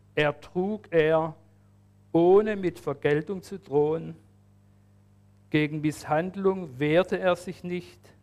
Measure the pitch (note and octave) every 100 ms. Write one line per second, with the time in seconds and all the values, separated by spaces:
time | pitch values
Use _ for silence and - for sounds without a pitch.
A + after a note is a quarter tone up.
0 | _ - D3 D3 - F3+ F#3+ G#3+ - E3
1 | D#3 D#3+ D#3+ - _ _ _ _ _ _
2 | _ E3 F3 G3 G#3+ G3+ F3+ D#3+ - C#3
3 | C#3+ D3 D#3 F#3+ - G3 - C#3+ D3+ E3
4 | D#3+ - - _ _ _ _ _ _ _
5 | _ _ _ _ _ D#3 D3+ D3+ D3+ C#3+
6 | - D3+ F#3 F#3+ F#3+ F#3+ E3+ B2+ D3 D#3+
7 | F#3 F#3 F#3 F3 - E3+ F3 F3 - -
8 | - _